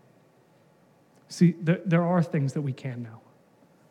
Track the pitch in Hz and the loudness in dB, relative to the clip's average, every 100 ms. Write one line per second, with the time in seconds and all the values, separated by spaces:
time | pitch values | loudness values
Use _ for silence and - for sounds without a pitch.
0 | _ _ _ _ _ _ _ _ _ _ | _ _ _ _ _ _ _ _ _ _
1 | _ _ - - 175 - 160 175 208 165 | _ _ -8 4 4 4 0 -2 0 0
2 | 170 180 160 165 135 156 143 127 135 120 | 2 2 2 0 -2 -2 -6 -6 -8 -10
3 | 117 110 - _ _ _ _ _ _ | -12 -14 -20 _ _ _ _ _ _